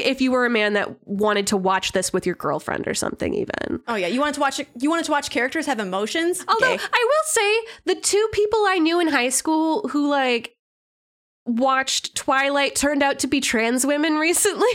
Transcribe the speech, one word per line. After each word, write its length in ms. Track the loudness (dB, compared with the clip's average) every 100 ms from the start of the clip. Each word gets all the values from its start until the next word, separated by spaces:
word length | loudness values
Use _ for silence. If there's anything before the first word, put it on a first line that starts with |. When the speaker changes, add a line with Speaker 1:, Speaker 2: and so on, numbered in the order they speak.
Speaker 1:
if 160 | 0 0
you 120 | 0
were 140 | 2
a 40 | 2
man 240 | 0 0
that 340 | 0 -4 -8 -8
wanted 400 | -2 0 2 0
to 80 |
watch 360 | 0 0 0 0
this 180 | -2 -2
with 140 | -2
your 100 | -2
girlfriend 520 | -4 -4 -4 -4 -4 -4
or 60 |
something, 380 | -4 -4 -4 -4
even. 440 | -4 -4 -6 -6 -6 -6
Speaker 2:
Oh 80 |
yeah, 120 | -4 -2
you 120 | 0
wanted 140 | -2
to 60 | 0
watch, 180 | -2 -2 -8 -4
you 100 | 0
wanted 160 | 0
to 60 | 0
watch 180 | -2 0
characters 380 | -2 -2 -2 -2
have 120 | -2
emotions? 640 | -2 -2 -2 0 -2 -2 -2
Speaker 1:
Although 280 | 2 2
Speaker 2:
Gay. 80 | 0 -2
Speaker 1:
I 140 | 0 2
will 180 | 2 2
say, 400 | 0 2 0 -2 -6
the 100 | -4 -2
two 260 | 0 2 2
people 320 | 0 2 2 2
I 120 | 2
knew 200 | 2 2
in 80 | 2
high 220 | 2 0
school 580 | 0 0 2 2 0 -2
who, 200 | 0 0
like, 460 | 2 0 -2 -4 _ _ _ _ _ _ _ _ _
watched 720 | -4 0 2 2 0 -4 -6
Twilight 600 | -6 0 2 2 2 0
turned 280 | 0 0 2
out 160 | 2 0
to 80 | 0
be 120 | 0
trans 460 | 0 0 2 2
women 300 | 2 2 2
recently. 520 | 2 2 2 0 2 2